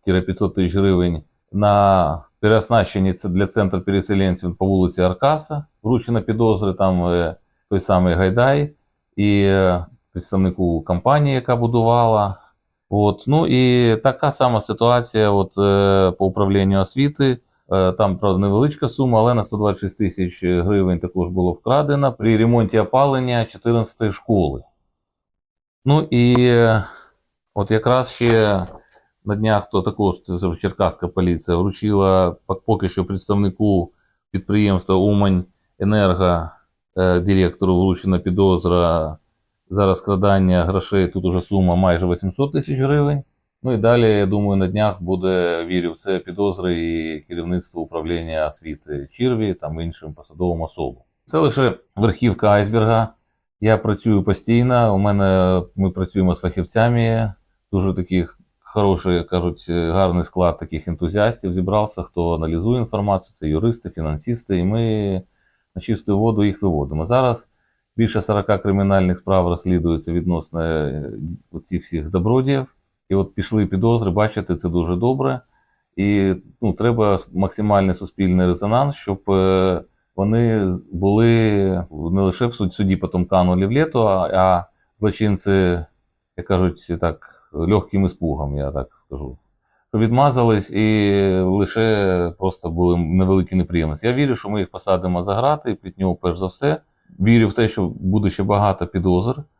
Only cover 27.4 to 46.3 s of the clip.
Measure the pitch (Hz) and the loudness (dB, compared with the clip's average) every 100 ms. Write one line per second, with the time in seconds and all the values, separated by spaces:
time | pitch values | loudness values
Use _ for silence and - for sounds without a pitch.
27.4 | _ - 98 110 117 127 123 - 120 113 | _ -6 -2 0 2 0 0 -2 2 2
28.4 | 107 98 87 - _ _ _ _ 101 104 | 2 0 -4 -12 _ _ _ _ -6 -2
29.4 | 110 104 - 101 95 - 101 87 - 90 | 0 0 0 -2 -2 0 0 0 -6 -4
30.4 | 92 85 101 - 92 - 87 - 90 85 | -4 -4 -6 -2 -2 -2 -6 -2 0 -2
31.4 | - 85 95 92 104 101 98 95 90 82 | -2 -2 -2 -4 -2 2 2 2 2 -4
32.4 | - 92 - 104 95 - 90 95 - 101 | -8 -8 -2 -2 -2 -4 -4 -6 -4 -2
33.4 | 101 92 104 95 87 _ _ _ _ 95 | -2 0 0 0 -2 _ _ _ _ -8
34.4 | 92 101 104 95 - 95 101 104 101 92 | -2 0 2 0 0 2 2 2 2 0
35.4 | 90 _ _ _ 98 107 98 87 92 85 | -2 _ _ _ 0 2 2 2 2 0
36.4 | 80 - _ _ _ - 92 90 90 95 | -4 -12 _ _ _ -2 2 2 2 2
37.4 | 90 - 95 90 95 90 95 92 95 90 | 2 0 0 2 2 0 0 -2 -2 2
38.4 | 98 87 87 90 87 82 78 76 _ _ | 2 2 2 2 2 0 -2 -8 _ _
39.4 | _ _ _ 95 98 92 - 98 101 98 | _ _ _ 0 2 0 0 0 2 2
40.4 | 92 90 85 95 - 101 90 95 90 90 | 4 2 2 -2 -2 0 0 -2 -2 -2
41.4 | - 101 90 87 92 85 90 87 95 90 | -2 0 2 2 2 2 0 -2 -4 -4
42.4 | 139 147 - 135 135 147 143 143 - _ | -4 -4 -4 -2 0 0 0 -4 -8 _
43.4 | _ _ 127 117 113 120 113 104 98 104 | _ _ -4 0 2 4 4 2 2 0
44.4 | 101 98 92 101 107 95 87 92 95 92 | 0 0 0 0 -2 -2 -4 -2 0 0
45.4 | 87 85 85 90 85 82 101 92 - | 0 -2 -2 -2 -2 -6 -6 -6 -6